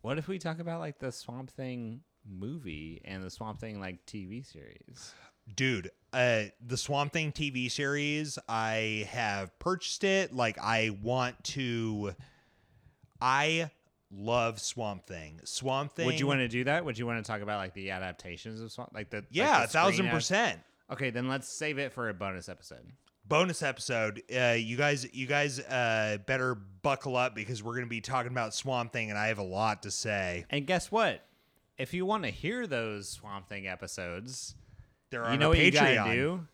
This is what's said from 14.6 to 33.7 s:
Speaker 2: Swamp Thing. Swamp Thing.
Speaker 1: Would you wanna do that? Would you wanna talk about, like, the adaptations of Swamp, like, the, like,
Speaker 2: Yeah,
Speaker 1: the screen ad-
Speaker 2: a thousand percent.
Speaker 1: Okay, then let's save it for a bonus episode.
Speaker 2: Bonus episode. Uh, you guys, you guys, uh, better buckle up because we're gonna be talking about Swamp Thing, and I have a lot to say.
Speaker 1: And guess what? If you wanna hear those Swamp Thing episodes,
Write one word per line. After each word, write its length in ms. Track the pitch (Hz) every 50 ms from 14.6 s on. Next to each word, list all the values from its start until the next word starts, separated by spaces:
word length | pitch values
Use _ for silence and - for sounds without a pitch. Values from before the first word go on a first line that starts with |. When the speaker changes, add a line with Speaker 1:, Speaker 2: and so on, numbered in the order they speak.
Speaker 2:
Swamp 440 | - - - 123 113 104 101 92 -
Thing. 340 | - 95 82 78 76 78 82 -
Swamp 500 | - - - 127 131 131 135 151 139 -
Thing. 120 | - 165
Speaker 1:
Would 140 | 160 160 156
you 80 | 139
wanna 200 | 139 143 135 127
do 160 | 117 113 123 123
that? 200 | 139 147 175 -
Would 120 | 147 117
you 80 | 110 120
wanna 180 | 120 117 113 104
talk 180 | - 110 104
about, 160 | 104 104 104
like, 160 | 101 95 92 90
the 180 | 98 95 95
adaptations 680 | 95 92 92 92 87 - - 92 85 85 - 113 110 110
of 100 | 113 110
Swamp, 200 | - - 123 - -
like, 160 | 107 104 -
the, 80 | -
like, 80 | 104 101 -
Speaker 2:
Yeah, 140 | 123 165 240
Speaker 1:
the 40 | 302
screen 140 | 262 151 120
ad- 60 | 107
Speaker 2:
a 20 |
thousand 380 | - 160 170 202 175 180 190 175
percent. 500 | - - - - 180 208 240 175 90 82 - _ _ _ _ -
Speaker 1:
Okay, 180 | 135 - 135 127
then 180 | 113 123 127
let's 200 | 131 135 135 120 -
save 300 | - - 156 151 147 135
it 120 | 143 127
for 160 | - 127 120
a 60 | 110 98
bonus 340 | 87 101 98 92 90 - -
episode. 360 | 90 - - - - - - - - _ _ _ _ _ _
Speaker 2:
Bonus 340 | 98 147 156 185 180 160 -
episode. 600 | 160 139 127 - - - 123 113 110 107 104 113 - - 120
Uh, 160 | 127 123 120 117
you 200 | 117 113 113 120
guys, 300 | 123 147 147 143 139 127 - -
you 140 | 127 131
guys, 320 | 123 143 147 147 147 127 135
uh, 580 | - - 131 127 120 117 110 110 107 107 107 101 98
better 300 | - 131 131 127 127 123
buckle 600 | 104 98 95 95 95 - 143 139 - - 143 127
up 200 | 123 123 127 107
because 260 | 110 107 117 127 107
we're 140 | 104 117 120
gonna 120 | 127 123
be 140 | 117 117 113
talking 300 | 107 - 135 127 117 120
about 220 | 123 127 117 110 -
Swamp 400 | - - 139 131 123 120 113 -
Thing, 160 | 120 113 107
and 80 | 104 104
I 80 | 107
have 120 | 110 110 101
a 40 | 98
lot 400 | 92 92 98 110 110 104 - -
to 80 | 104
say. 540 | - - - 110 104 98 95 90 87 87 87 -
Speaker 1:
And 160 | 143 143 139
guess 240 | 151 185 175 - -
what? 320 | 202 226 220 170 104 78 - _ _ _ _ _ _ _ _ _ _
If 160 | - 131 - 170
you 120 | 180 185
wanna 240 | 190 220 214 - 113
hear 360 | 101 - - 170 233 254 240
those 420 | 185 139 117 113 110 104 101 98 -
Swamp 380 | - - - 107 101 98 92 -
Thing 180 | 104 101 95
episodes, 880 | 95